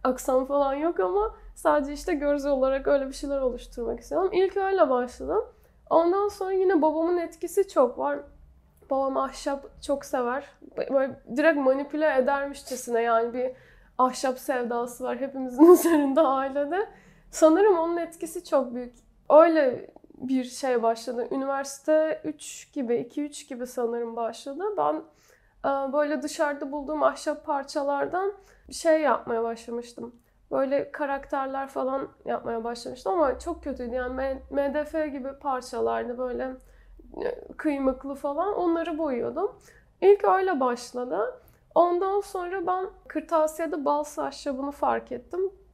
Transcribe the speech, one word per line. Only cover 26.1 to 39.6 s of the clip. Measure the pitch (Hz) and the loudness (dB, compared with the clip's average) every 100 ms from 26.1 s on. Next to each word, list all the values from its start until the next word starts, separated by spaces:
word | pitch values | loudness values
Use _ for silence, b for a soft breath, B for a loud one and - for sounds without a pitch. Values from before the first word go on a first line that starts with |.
| 294 | -2
dışarıda | 294 - 294 285 294 | -6 -2 -2 -2 -8
bulduğum | 294 269 302 | -8 -6 2
ahşap | 269 269 311 294 - | 2 2 -6 -6 -4
parçalardan | 285 269 302 277 285 285 359 392 403 b b b | -4 -4 -4 -2 -2 -2 -2 -4 -6 b b b
şey | - 330 311 | -2 2 4
yapmaya | 294 226 - 233 | 4 0 -2 -2
başlamıştım. | 226 226 - 233 240 - 233 - b b _ | -2 -6 -8 -10 -10 -14 -16 -16 b b _
Böyle | 269 269 277 - | -2 0 0 -2
karakterler | - 285 277 277 277 269 269 277 | -6 -4 -4 -4 -6 -4 -6 -6
falan | 269 262 269 - _ - | -4 -2 -2 -6 _ -6
yapmaya | 240 240 233 | -4 -4 -6
başlamıştım | 226 233 254 254 381 | -6 -8 -10 -6 -2
ama | 370 285 254 | 2 2 0
çok | 339 330 | -6 -8
kötüydü. | 294 254 240 254 | -8 -8 -6 -4
Yani | 247 262 | -4 -4
M-, | 269 269 - | -4 -6 -4
M | 269 277 | -2 -2
D | 302 294 | -2 -4
F | 320 302 | -4 -4
gibi | 269 262 | -6 -10
parçalardı | 269 285 254 247 233 226 226 233 240 | -8 -4 -4 -4 -4 -2 -2 -4 -6
böyle, | 254 240 262 262 b b b b - - | -6 -4 -6 -8 b b b b -18 -6
e, | - - - - | -6 -6 -12 -4
kıymıklı | 311 277 262 262 277 277 | -2 2 0 0 -8 -6
falan. | 285 285 381 403 | -4 -2 -2 0
Onları | 349 330 330 311 | 0 0 -2 -4
boyuyordum. | 311 240 233 269 415 - | -4 -2 -4 -4 -6 -6